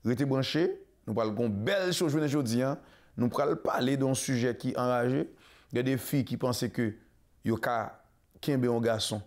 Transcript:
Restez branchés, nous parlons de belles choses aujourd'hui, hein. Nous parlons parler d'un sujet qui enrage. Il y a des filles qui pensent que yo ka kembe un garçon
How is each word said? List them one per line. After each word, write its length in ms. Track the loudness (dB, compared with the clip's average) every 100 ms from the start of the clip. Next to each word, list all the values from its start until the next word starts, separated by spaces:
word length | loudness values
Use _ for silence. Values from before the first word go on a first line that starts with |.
Restez 220 | 0 0 2
branchés, 540 | 0 0 2 0 -2 -14 _ -4
nous 60 |
parlons 340 | -2 0 0 0
de 60 | 0
belles 360 | 0 0 0
choses 220 | 0 0
aujourd'hui, 480 | 2 2 0 0 0
hein. 160 | 0 -2 -10 -20 -16 -2
Nous 120 | 0
parlons 260 | 2 0 0
parler 400 | -2 0 0 2
d'un 180 | 0
sujet 420 | 0 0 0 0 -2
qui 200 | -4 -2
enrage. 500 | 0 2 2 0 -2 -8 -20 -20 _
Il 40 | -2
y 40 |
a 20 |
des 140 | 0 -2
filles 280 | 0 -2
qui 120 | 0 -2
pensent 320 | -2 0 -2
que 260 | 0 -2 -4 -18 _ _ _
yo 120 | -2 0
ka 440 | 0 -2 -4 -10 _ _ _ -6
kembe 260 | 0 2 2
un 140 | 2
garçon 400 | 2 0 -2 -4